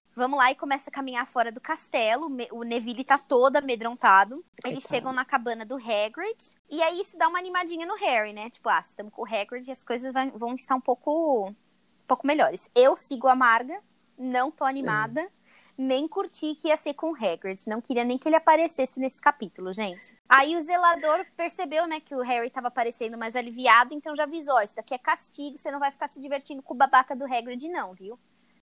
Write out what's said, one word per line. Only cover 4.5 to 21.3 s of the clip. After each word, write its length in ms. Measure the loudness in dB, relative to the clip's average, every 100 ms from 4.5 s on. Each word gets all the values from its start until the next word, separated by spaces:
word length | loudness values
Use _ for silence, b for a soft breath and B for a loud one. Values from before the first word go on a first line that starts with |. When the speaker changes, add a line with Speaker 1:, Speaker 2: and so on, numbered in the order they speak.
| -12
Speaker 1:
Eles 160 | -8 -8
Speaker 2:
Coitado. 80 | -4
Speaker 1:
chegam 240 | -4 -4
na 120 | -4 -2
cabana 400 | -2 -2 -8 -8
do 100 | -10
Hagrid. 640 | -4 -2 -2 -4 -8 -8 -14 _ -8
E 120 | -2
aí 200 | -2 -2
isso 160 | -6 0
dá 100 | 0
uma 120 | 0
animadinha 460 | -4 -4 -4 -6 -6
no 100 | -4
Harry, 360 | 0 0 0
né? 180 | -6 -14
Tipo, 200 | -8 0
"Ah, 120 | 0
se 140 | 0 -12
tamo 160 | -14
com 120 | -12
o 20 | -6
Hagrid, 440 | -4 -4 -8 -12
as 140 | -12
coisas 300 | -6 -6 -4
vai, 180 | -4 -4
vão 240 | -4 -8 -6
estar 200 | -2 -2
um 60 |
pouco, 680 | 0 -2 0 0 2 2 0
um 60 | -8 _ _ _ _ -2
pouco 180 | -2 0
melhores." 440 | 2 2 0 0
Eu 220 | 6 6 6
sigo 320 | -2 0 2
amarga, 540 | 4 6 4 0 -10 -14 _ _ -10
não 320 | -2 0 0
tô 140 | 0
animada, 580 | -2 -2 -2 -2 -2 -4
Speaker 2:
Uhum. 80 | -6 _ b b b -6
Speaker 1:
nem 300 | -2 0 -2
curti 460 | -4 -6 -6 -8 -4
que 120 | 0
ia 100 | 0
ser 160 | -2
com 180 | -4 -4
o 40 | -2
Hagrid. 520 | -2 -2 -6 -10 -8
Não 140 | -8
queria 220 | -4 -2
nem 140 | -2 -2
que 100 | 2
ele 60 | 4
aparecesse 640 | 6 4 4 0 -4 -2
nesse 200 | -6 0
capítulo, 540 | 0 0 -4 -10 -10
gente. 400 | -6 -8 -8 -16 _ 6
Aí 260 | 6 6 0
o 60 |
zelador 640 | 0 4 4 4 2 0 -2